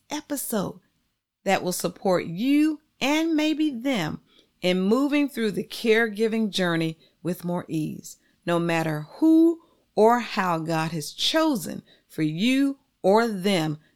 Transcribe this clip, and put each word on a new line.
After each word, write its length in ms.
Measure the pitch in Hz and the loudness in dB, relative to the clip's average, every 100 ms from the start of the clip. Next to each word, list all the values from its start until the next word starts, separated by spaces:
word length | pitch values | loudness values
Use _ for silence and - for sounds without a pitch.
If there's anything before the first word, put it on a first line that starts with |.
| - | -12
episode 680 | 302 - 285 - 214 165 185 _ _ _ _ _ _ | -10 -8 -8 -4 -4 -4 -8 _ _ _ _ _ _
that 180 | 196 190 | -2 0
will 100 | 180 | -2
support 540 | 180 180 - 196 175 - | -4 -6 -4 0 0 -2
you 540 | 170 254 294 302 302 _ - | -4 2 2 2 -2 _ -4
and 340 | 262 302 330 | 0 0 0
maybe 360 | 302 302 294 311 | 0 0 0 -2
them 500 | 233 269 233 156 - _ _ _ _ | -2 -2 -2 -2 -6 _ _ _ _
in 180 | 180 185 | 0 2
moving 480 | 190 247 285 294 277 | 2 2 2 0 0
through 220 | 226 220 | -2 -4
the 140 | 180 | -4
caregiving 840 | 220 - 233 220 233 202 220 226 214 | -8 -4 2 2 2 0 -2 0 -2
journey 480 | 185 175 165 160 160 _ _ | 0 0 0 -2 -6 _ _
with 220 | 165 180 | -6 -6
more 200 | 175 175 - | -4 -6 -4
ease, 500 | 156 151 - - - _ _ | -4 -4 -8 -16 -20 _ _
no 140 | 170 170 | -2 0
matter 480 | 170 165 160 151 151 - | 0 0 -2 -4 -8 0
who 440 | 320 320 330 330 _ _ _ - | 4 6 6 2 _ _ _ 2
or 240 | 220 240 | 4 4
how 380 | 220 208 185 165 | 0 -2 -2 -2
God 340 | 160 160 160 | -2 -2 -2
has 180 | 170 - | -6 -8
chosen 720 | - - 320 320 233 151 - - _ _ | -4 -2 2 2 0 -4 -12 -16 _ _
for 140 | - | -4
you 560 | 156 160 233 269 277 269 _ _ | -4 0 2 2 0 -2 _ _
or 240 | 185 214 233 | 2 4 2
them 520 | 196 196 185 156 151 _ | -2 0 0 0 -4 _